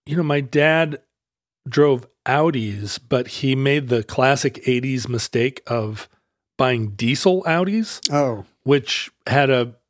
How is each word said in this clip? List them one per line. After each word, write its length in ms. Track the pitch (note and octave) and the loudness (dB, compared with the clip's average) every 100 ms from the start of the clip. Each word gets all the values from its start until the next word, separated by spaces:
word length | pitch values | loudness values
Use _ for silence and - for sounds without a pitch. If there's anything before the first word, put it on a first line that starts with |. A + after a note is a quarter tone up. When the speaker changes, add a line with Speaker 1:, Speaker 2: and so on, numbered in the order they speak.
| - | -6
Speaker 1:
you 100 | E3 | -2
know, 80 | |
my 160 | D3+ D3 | 0 0
dad 600 | C3 D3+ D3+ D#3+ D#3+ C#3+ - _ _ _ _ _ C3+ | 0 2 4 2 0 -4 -14 _ _ _ _ _ -4
drove 400 | C#3+ D3 B2+ - _ - | 2 4 2 -2 _ -2
Audis, 760 | C#3 D#3+ C3+ A2 G2+ G2+ - - | 2 2 0 -4 -6 -8 -10 -2
but 180 | B2+ B2 | -2 -2
he 280 | - C3+ C3 | -4 -2 0
made 340 | C#3 C#3+ B2+ | 2 0 2
the 140 | A#2+ | -2
classic 580 | G#2+ - C3 C#3 C#3 - - | 0 2 2 2 0 -2 -2
eighties 400 | B2 C3 C3 A#2 | 0 -2 -4 -4
mistake 520 | A#2+ - A#2+ B2+ C3 - | -4 -2 -2 -2 -4 -6
of 420 | A#2 G#2+ A2 - _ _ _ _ - | -4 -4 -8 -14 _ _ _ _ -2
buying 340 | B2+ B2 G#2+ | 0 0 -4
diesel 520 | G2+ A#2+ C3+ F#3 F#3 | -2 -2 2 2 0
Audis, 560 | E3 E3 F#3 A3 A3 - - | 0 0 0 -2 -4 -6 -2
Speaker 2:
Oh. 340 | D3 C3+ G#2+ - _ | 0 0 -2 -10 _
Speaker 1:
which 480 | C3+ C#3 - - - _ - | 2 2 2 -6 -8 _ 0
had 220 | C3+ C3+ | 2 4
a, 240 | B2+ A#2+ A#2 | 2 0 -6